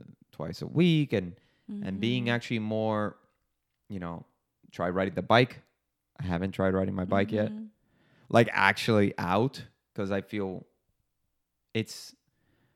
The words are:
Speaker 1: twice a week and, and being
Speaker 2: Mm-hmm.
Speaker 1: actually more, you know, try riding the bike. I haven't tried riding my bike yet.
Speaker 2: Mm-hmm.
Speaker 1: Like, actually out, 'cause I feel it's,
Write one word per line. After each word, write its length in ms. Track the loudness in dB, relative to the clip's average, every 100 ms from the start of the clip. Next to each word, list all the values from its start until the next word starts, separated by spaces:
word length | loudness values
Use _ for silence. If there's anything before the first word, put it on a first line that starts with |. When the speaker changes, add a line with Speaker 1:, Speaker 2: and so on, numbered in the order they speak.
| -18 -20 _
Speaker 1:
twice 300 | -10 -10 -8
a 60 | -4
week 440 | 2 4 4 2
and, 240 | -2 -2 -10 _ _ -14
and 320 | -8 -6 -2
being 260 | -2 0 0
Speaker 2:
Mm-hmm. 100 | -2
Speaker 1:
actually 240 | -2 -4
more, 580 | -2 -2 0 0 -2 -6 _ _ _ _ _ _ -12
you 100 | -8
know, 260 | -8 -10 -14 _ _ _ _
try 160 | -4 -2
riding 280 | 0 0 -2
the 80 |
bike. 400 | 4 4 4 -2 -20 _ _ _ _ -8
I 40 |
haven't 280 | -4 -2 -2
tried 240 | 2 2 2
riding 180 | 0
my 100 | -2 0
bike 260 | 0 2
yet. 180 | 0 -2
Speaker 2:
Mm-hmm. 140 | -4 -12 _ _ _ _ _ 2
Speaker 1:
Like, 180 | 4 4
actually 640 | 4 4 4 2 4 2 0
out, 460 | 0 2 0 -4 -16 _ _ -8
'cause 160 | -4
I 100 | -4
feel 460 | -4 -6 -6 -8 -14 _ _ _ _ _ _ _ _ _ _
it's, 420 | -6 -6 -10 -18 -20 _ _ _ _ _